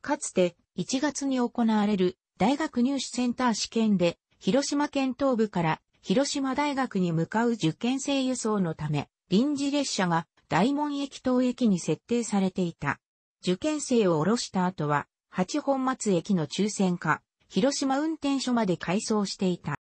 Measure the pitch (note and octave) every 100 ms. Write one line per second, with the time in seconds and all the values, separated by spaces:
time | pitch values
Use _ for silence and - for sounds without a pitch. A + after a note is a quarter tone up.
0 | - D4 - - F3+ - _ - F3 C4
1 | D4 C4+ C#4 C4 A#3+ - A3+ G#3+ G#3 G3+
2 | F3+ - _ _ G3 C#4+ D#4 - B3 C#4
3 | - - B3 A#3 B3+ G#3+ - A3+ A3 G3
4 | E3+ - _ _ - A#3+ C#4 C#4+ D4 -
5 | C4 A#3+ C#4 A#3 G#3+ F3+ E3 D#3 _ _
6 | - G3+ C#4 C#4+ C4+ C4+ D4 C4+ B3+ G3+
7 | F3+ D#3+ E3 G#3+ A#3+ A#3 D#3+ D#3 A#3 C4
8 | - C#4 C4 B3+ A3 G#3 F3 D#3+ D3+ D3
9 | - _ _ F#3 C#4 C#4 C#4+ C#4+ C4+ -
10 | F3+ E3 E3+ _ _ D3+ A3+ C#4+ D4 C#4+
11 | C#4 - B3+ B3+ B3+ B3 B3 F3+ - D#3
12 | _ A#3+ A3+ G3+ F#3+ F#3 F3+ - C#3+ -
13 | _ _ _ _ - F#3 D#4 D4+ - A#3+
14 | G3 D#3+ D#3+ A#3+ - G3 F3+ - D3+ D3
15 | - _ _ - F#3 D4 C#4 C4+ C4 C4
16 | G#3+ F3 - F#3+ D3 - G#3 - F#3+ F3
17 | E3 D3 _ _ _ - B3+ C#4 C#4 C4+
18 | D#4+ D#4+ C#4 C#4 B3 A#3+ G#3 E3+ - F#3
19 | - G#3+ G3 - F#3 F3 - D3